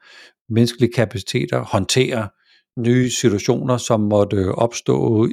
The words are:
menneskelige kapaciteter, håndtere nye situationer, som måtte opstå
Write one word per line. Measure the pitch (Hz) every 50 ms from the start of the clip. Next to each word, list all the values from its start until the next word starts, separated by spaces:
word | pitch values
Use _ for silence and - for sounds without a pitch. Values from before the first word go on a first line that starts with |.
| _ - - - - - _ _ _ -
menneskelige | 107 113 120 117 - - 123 -
kapaciteter, | - - 113 - - 101 - - - 123 - - 127 123
håndtere | 117 - - 104 92 - - 131 131 131 131 117 107 101 - _ _ _ _ _ _ _ - 127
nye | 117 120 123 127 127 123
situationer, | - - - 113 101 101 - - 120 143 147 135 123
som | 117 - - 120 107
måtte | 104 104 104 101 101 101 104 98 92 92 -
opstå | - 117 117 - - - - 131 135 - 123 113 107 117 -